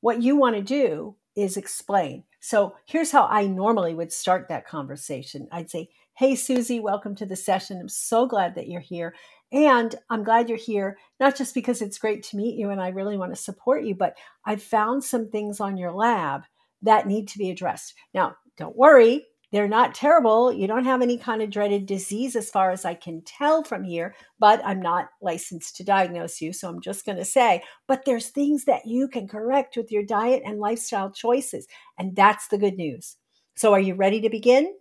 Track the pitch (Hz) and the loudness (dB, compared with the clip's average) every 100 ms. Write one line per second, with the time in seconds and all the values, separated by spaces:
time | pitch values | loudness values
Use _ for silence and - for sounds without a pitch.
0 | 226 233 240 285 262 214 196 277 254 156 | 0 2 2 4 4 2 -2 0 0 -2
1 | 180 202 _ - 202 185 190 - - 196 | -10 -16 _ -4 -4 -4 -8 -12 -2 0
2 | 156 131 - _ - 220 196 - _ 311 | 0 -6 -18 _ -2 0 0 -2 _ -4
3 | 330 285 - 214 202 190 202 226 175 165 | 2 4 4 2 0 0 0 0 0 -4
4 | 170 - - 180 180 151 - 160 135 139 | -8 -6 0 0 0 -10 -8 -12 -10 -12
5 | - 135 131 139 - 175 165 170 175 _ | -10 -10 -10 -16 -12 -12 -10 -10 -12 _
6 | _ - 262 269 - 254 233 240 214 202 | _ 0 0 0 0 -2 0 -4 -4 -4
7 | 208 202 196 185 - 190 - 190 185 - | -6 -10 -8 -8 -2 -2 -2 -12 -10 -10
8 | - 226 247 233 180 175 - 175 151 170 | -2 0 2 0 -2 -4 -10 -12 -10 -8
9 | 170 - - _ _ 269 302 247 233 220 | -8 -10 -20 _ _ 2 4 4 2 -6
10 | _ 226 208 226 233 226 226 208 196 202 | _ -6 2 2 2 -4 -4 -4 -4 -8
11 | _ _ 269 277 262 - 247 240 208 - | _ _ 0 0 -4 -4 -4 -4 -4 -6
12 | 220 208 - 202 220 226 202 196 185 185 | -4 -4 -6 -6 -6 -4 -6 -4 -6 -6
13 | 196 208 180 175 - 190 - 294 226 185 | -6 -4 -6 -8 -12 -8 -2 0 0 -2
14 | 180 - - _ - 214 - 220 214 262 | -2 -4 -20 _ -6 -6 -2 0 2 -2
15 | 269 - 220 214 208 202 196 190 180 175 | -2 -4 -4 -6 -6 -6 -6 -4 -6 -2
16 | 226 220 156 139 - _ _ _ 202 214 | 0 0 -2 -6 -10 _ _ _ 4 4
17 | 202 202 202 202 190 180 180 - - - | 4 -2 -4 -6 -6 -4 -6 -6 -10 -20
18 | _ 190 175 - _ _ 269 - 269 285 | _ -2 -2 -4 _ _ -12 6 10 10
19 | 226 269 - _ _ 202 202 220 247 - | 10 6 -4 _ _ -2 0 2 2 2
20 | 277 330 247 220 254 196 196 226 254 262 | 4 6 6 4 4 2 -2 0 0 2
21 | 247 240 240 220 214 202 208 202 196 196 | 2 -2 -4 -4 -4 -2 0 0 -2 -6
22 | 190 202 262 240 214 208 190 185 185 175 | -6 -6 -4 -6 -4 0 0 0 -6 -8
23 | - 165 170 - 294 320 302 208 190 170 | -10 -14 -14 -4 0 0 0 -8 -6 -6
24 | 170 - - _ 208 214 190 190 180 175 | -8 -10 -20 _ 6 6 2 -4 0 -2
25 | - _ 190 170 - 175 - - 190 196 | -2 _ -6 -6 -8 -12 -14 -14 0 2
26 | 180 175 170 - 160 180 185 175 - 196 | 2 -2 -10 -8 -10 -8 -10 -10 -10 -10
27 | - 190 190 - 233 180 - - _ 262 | -8 -8 -2 2 4 2 -2 -20 _ -2
28 | - 240 233 - 285 294 269 - 220 240 | 0 -2 -2 -2 0 0 2 0 0 -2
29 | 262 254 196 208 220 277 269 - 226 214 | -2 -4 -8 -8 0 0 0 -6 -4 -4
30 | 202 220 226 254 196 208 208 226 - 208 | -2 0 2 0 -2 -6 -4 -4 -4 -6
31 | 190 196 233 247 269 - - - - - | -6 -6 0 0 -2 -10 -14 -20 -20 -10
32 | 190 185 202 214 - 208 202 190 165 156 | -8 6 6 6 -2 0 0 0 -8 -8
33 | - - _ _ _ - 220 202 196 180 | -14 -20 _ _ _ 0 6 6 4 2
34 | 196 214 214 220 226 254 320 392 | 2 2 0 0 6 6 4 -6